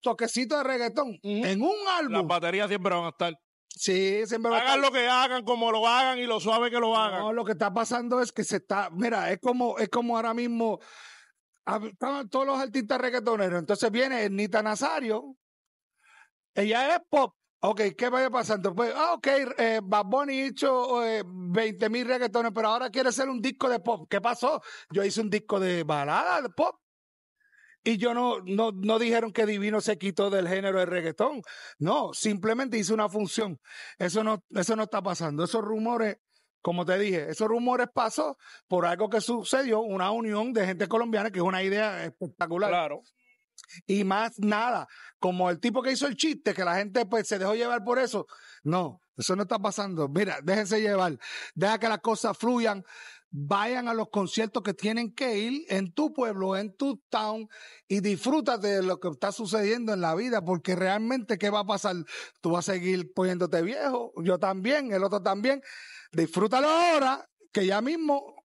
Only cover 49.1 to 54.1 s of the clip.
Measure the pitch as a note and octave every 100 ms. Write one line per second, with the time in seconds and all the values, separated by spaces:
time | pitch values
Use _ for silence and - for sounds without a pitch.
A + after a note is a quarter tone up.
49.1 | - A#2 F#3 G3+ A3 G3+ G3 G3+ F3 C#3+
50.1 | D3+ G3 C#3+ C#3+ G3 G#3 G#3+ G#3+ G3 F#3
51.1 | C3+ - - - - F#3+ A3 A3+ G#3+ A3
52.1 | A3 A3+ F#3+ A3+ B3 A3+ G3+ F#3 - -
53.1 | - _ C#3+ C#3+ G3 G#3+ B3+ A#3+ A3+ A3